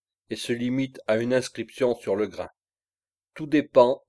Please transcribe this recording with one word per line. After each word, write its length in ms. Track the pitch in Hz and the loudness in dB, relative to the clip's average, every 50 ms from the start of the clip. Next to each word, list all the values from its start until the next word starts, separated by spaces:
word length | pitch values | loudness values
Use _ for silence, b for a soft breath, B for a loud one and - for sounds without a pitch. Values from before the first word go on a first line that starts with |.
| _ _ _ _ _ - | _ _ _ _ _ -12
et 80 | 113 | -12
se 160 | - - - | -10 -6 -6
limite 480 | 120 120 123 123 127 135 135 131 135 - - | -4 -4 -2 -2 -2 -2 -4 -4 -8 -10 -4
à 100 | - 110 | -2 -2
une 180 | 113 120 123 127 | 0 0 0 0
inscription 600 | 127 127 - - - 110 - - - 135 123 117 | 0 -2 -2 -8 -10 -12 -10 -4 -2 0 0 0
sur 200 | - - 107 98 | -2 -2 -2 -2
le 120 | 101 107 101 | -2 -2 -4
grain. 220 | 87 - 87 - _ _ _ _ _ _ _ _ _ _ _ _ _ _ _ _ - | -4 -10 -12 -12 _ _ _ _ _ _ _ _ _ _ _ _ _ _ _ _ -14
Tout 120 | - 160 | -12 -6
dépend 580 | 143 147 147 139 - - 131 123 123 139 - _ | 0 2 2 2 4 6 6 6 6 4 -2 _